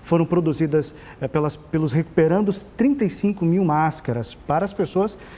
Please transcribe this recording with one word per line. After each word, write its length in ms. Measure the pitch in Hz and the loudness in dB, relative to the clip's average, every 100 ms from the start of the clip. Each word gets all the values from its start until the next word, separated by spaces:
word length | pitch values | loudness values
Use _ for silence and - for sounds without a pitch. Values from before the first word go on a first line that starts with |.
foram 240 | - 170 165 | 0 2 2
produzidas, 680 | 175 160 139 156 151 - - - - | 2 0 0 0 0 -2 -8 -20 -8
eh, 80 | 135 | -4
pelas, 300 | 156 151 - | -2 -2 -4
pelos 340 | - 160 156 | -6 -2 0
recuperandos 720 | 143 160 - 160 185 208 190 - - | 0 0 2 4 4 2 -2 -4 0
trinta 260 | 262 285 | 2 2
e 60 | 196 | 0
cinco 340 | - 202 202 | 0 -2 0
mil 220 | 165 180 175 | 2 2 2
máscaras 680 | 151 160 151 - 117 113 | 2 0 -2 -4 -4 -4
para 300 | - - 151 | -8 -2 -2
as 80 | 196 | -2
pessoas 460 | - 170 185 214 - - | -2 -2 0 -2 -4 -18